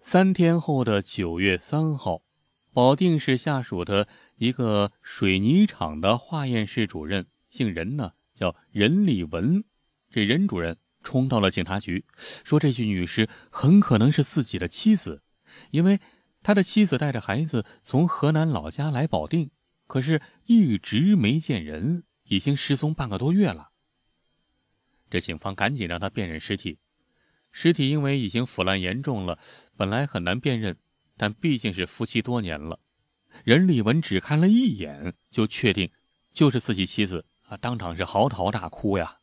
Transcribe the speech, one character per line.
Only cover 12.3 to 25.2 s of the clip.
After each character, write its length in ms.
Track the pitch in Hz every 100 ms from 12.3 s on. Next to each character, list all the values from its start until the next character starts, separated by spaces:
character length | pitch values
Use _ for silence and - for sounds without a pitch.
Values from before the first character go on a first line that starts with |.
| -
说 160 | - 147
这 120 | 147
具 140 | 120 110
女 180 | 95
尸 240 | 87 - 110 - _
很 300 | - 135 196
可 180 | - 113
能 140 | 123
是 120 | 143
自 200 | 135 -
己 160 | 117 87
的 80 | 90
妻 280 | - 220 214
子， 280 | - 71 _ _ _ - -
因 120 | 147
为 160 | 180 196 _ _ _ _
他 100 | -
的 80 | 202
妻 240 | 185 214 208
子 100 | 127
带 160 | 147
着 80 | 120
孩 240 | - 107
子 220 | 156 123 - -
从 260 | - 127 175
河 240 | - 151
南 160 | 156 160
老 220 | 113 76
家 220 | - 151
来 160 | 127 156
保 180 | 85 76
定， 240 | 165 143 _ _ _ _
可 120 | 131
是 220 | 131 156 - _ -
一 320 | 233 165 101
直 380 | - 107 180 202
没 240 | 107 151
见 260 | 156 117 76
人， 380 | 78 113 175 - _ _
已 140 | 98
经 160 | 143 143
失 220 | - 139
踪 160 | 151
半 160 | 156 127
个 80 | 95
多 160 | 131
月 160 | 185 190
了。 220 | 80 - _ _ _ _ _ _ _ _ _ _ _ _ _ _
这 100 |
警 160 | 92